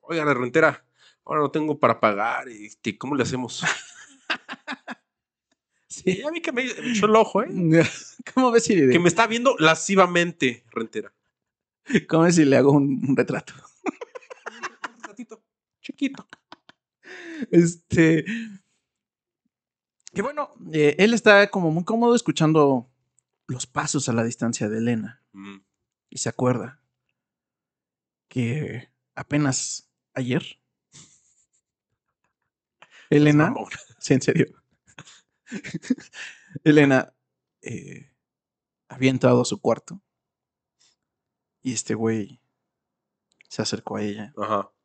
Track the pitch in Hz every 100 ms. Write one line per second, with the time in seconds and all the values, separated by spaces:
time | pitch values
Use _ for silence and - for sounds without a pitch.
0 | - 165 147 127 123 156 156 - _ _
1 | _ _ - 151 143 160 151 147 120 113
2 | 110 101 113 127 131 107 107 - 113 98
3 | 127 143 117 127 123 - 147 - - -
4 | - 269 - 339 - - - 277 - 240
5 | _ _ _ _ _ _ _ _ _ -
6 | - 185 285 330 330 247 254 - 240 226
7 | 208 220 220 190 294 185 165 165 156 -
8 | - - - - 254 233 - 196 135 123
9 | 175 175 226 226 254 196 156 160 - 190
10 | 180 175 175 - 131 117 _ 120 113 107
11 | 101 _ _ _ _ _ _ _ - 220
12 | - 160 170 170 143 131 139 147 139 139
13 | 127 - - - - - - _ 370 -
14 | - - _ - - 226 - 233 - _
15 | 214 202 240 220 _ _ _ _ - -
16 | 269 269 - - _ - _ _ _ _
17 | - 370 339 320 254 175 170 175 _ -
18 | 160 160 180 226 226 196 _ _ _ _
19 | _ _ _ _ _ _ _ _ _ _
20 | - - 233 294 277 _ 160 156 147 147
21 | 208 233 220 202 202 196 165 160 175 233
22 | 233 233 - 135 156 156 143 127 127 _
23 | _ _ _ _ - 123 - - - 151
24 | 127 117 117 - 117 113 107 110 117 117
25 | 101 - _ 98 101 98 _ _ _ _
26 | _ - - - 127 120 - _ _ _
27 | _ _ _ _ _ _ _ _ _ _
28 | _ _ _ 131 117 147 147 120 - _
29 | _ - - 147 143 131 - - _ _
30 | _ 131 127 160 - - _ _ _ -
31 | - _ _ _ _ _ _ _ _ _
32 | _ _ _ _ _ _ _ _ - _
33 | _ 147 147 147 170 262 101 - - _
34 | - 135 - 160 - _ _ _ _ -
35 | - - _ _ _ 220 - - - 254
36 | - - - - _ - 156 151 143 131
37 | - _ _ _ _ _ - 117 92 87
38 | - _ _ _ _ _ _ _ _ 127
39 | 131 131 127 123 120 104 - 113 - -
40 | _ _ _ _ _ _ _ _ _ _
41 | _ _ _ _ _ _ 135 113 - 110
42 | 113 113 101 - _ _ _ _ _ _
43 | _ _ _ _ _ - 110 107 - 104
44 | 104 104 104 - 104 104 - _